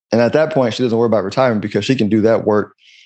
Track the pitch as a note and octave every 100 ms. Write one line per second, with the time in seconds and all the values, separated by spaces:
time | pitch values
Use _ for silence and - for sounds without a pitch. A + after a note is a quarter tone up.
0 | _ A2+ A#2 D3 D#3 C#3 A#2+ - B2+ A2+
1 | A#2 G#2+ F#2+ C3+ C3 G#2+ G#2 A2 G2+ C3+
2 | G#2 A2 G#2+ G#2+ G#2+ G#2 - _ _ -